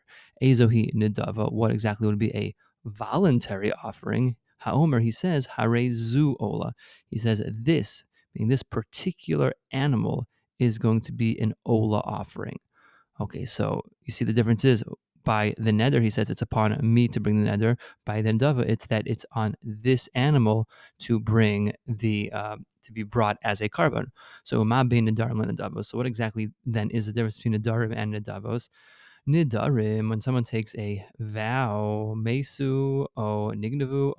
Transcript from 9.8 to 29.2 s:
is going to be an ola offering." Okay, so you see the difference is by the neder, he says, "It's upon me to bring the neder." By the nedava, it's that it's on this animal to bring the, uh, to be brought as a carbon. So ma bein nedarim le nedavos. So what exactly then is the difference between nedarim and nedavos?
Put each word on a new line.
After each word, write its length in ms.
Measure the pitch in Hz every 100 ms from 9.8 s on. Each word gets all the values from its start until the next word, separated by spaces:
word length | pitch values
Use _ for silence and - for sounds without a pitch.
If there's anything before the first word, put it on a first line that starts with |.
| 143 117 110 117 120 _ _ _
is 180 | 123 110
going 240 | 117 113
to 100 | -
be 280 | 117 113 -
an 160 | 110 - -
ola 380 | 113 107 104 -
offering." 540 | 104 101 - - - - _ _ _ _ -
Okay, 260 | 107 - -
so 360 | - 107 - - _
you 80 | -
see 140 | - 113
the 80 |
difference 300 | 113 113 110
is 200 | 135 113 - - _ _ -
by 300 | 107 104 -
the 140 | 110
neder, 300 | 107 123 135
he 80 | 110
says, 200 | 104 104
"It's 120 | 110
upon 360 | 110 113 107 107
me 260 | 113 117 120
to 120 | -
bring 220 | 104 107
the 60 | 107
neder." 280 | 104 110 123 - - -
By 160 | 107
the 100 | 110
nedava, 360 | 113 139 131 -
it's 200 | 113 -
that 200 | 110 -
it's 180 | 117 -
on 240 | 113 107 -
this 480 | 120 107 120 131 - 127
animal 520 | 139 147 110 113 110 - - _
to 180 | - 113
bring 560 | 110 110 107 101 104 - -
the, 420 | 107 113 104 101
uh, 240 | 104 104 107 - _
to 80 | _
be 120 | 110
brought 340 | 104 117 104 104
as 200 | 113 101
a 80 | 107
carbon. 420 | - 160 117 127 - - -
So 220 | - 120 110
ma 180 | 123
bein 240 | 127 120 110
nedarim 320 | 110 117 110
le 60 | 107
nedavos. 400 | 110 98 101 104
So 120 | 113
what 100 | 123
exactly 420 | 110 113 110 107 - 127
then 240 | 113 104
is 160 | 117 107
the 80 |
difference 240 | 110 110 -
between 200 | 117 107
nedarim 360 | 110 113 113 113
and 180 | 107
nedavos? 540 | 107 104 98 104 120 - _ _ - - _